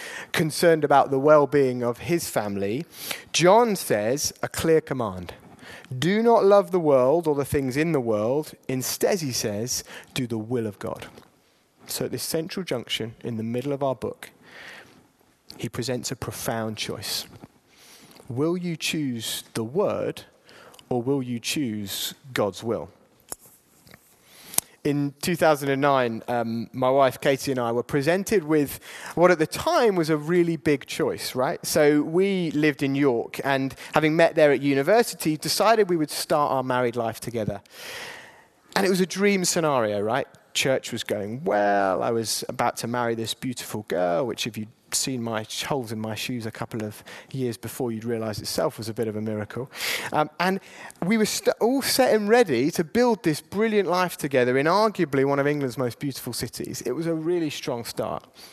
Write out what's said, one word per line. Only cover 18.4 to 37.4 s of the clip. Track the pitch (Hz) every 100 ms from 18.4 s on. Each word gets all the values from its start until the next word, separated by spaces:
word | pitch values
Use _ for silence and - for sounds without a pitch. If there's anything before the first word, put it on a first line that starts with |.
| 160 180
you | 175 160
choose | - 160 143 120 104 - - 120
the |
word | 113 151 180 101 107 - - _ _ - - - -
or | 127
will | 117 139
you | 123 120
choose | - 156 131 107 101 - - - 139
God's | 123 104 92
will? | 113 101 73 - _ _ - - - _ _ _ _ - _ _ _ - - - - _
In | 151 143 143 -
two | - 170
thousand | 165 147 143
and | 139
nine, | 143 135 123 113 -
um, | 120 117 117 113
my | - 131
wife | 135 135 123
Katie | 156 135 -
and | 127
I | 117
were | 120
presented | 117 151 139 180 190 214 151
with | 156 139 - - - -
what | - 175
at | 170
the | 156
time | - - 339 233 185
was | 156
a | 156
really | 147 180 170 165
big | - 143 -
choice, | - 139 85 - 123
right? | 135 - -
So | 170 147 151
we | 147 165 196 190 170
lived | 147 151 135
in | 139 139
York, | 143 120 - -
and | 131 135 135 - -
having | 156 156 160
met | 170 165
there | 151
at | 139
university, | 143 139 139 220 233 180 165 156
decided | 156 - 202 226 196
we | 175
would | 151
start | - - 160 147
our | 135
married | 127 127 127 117
life | 113 113
together. | - 113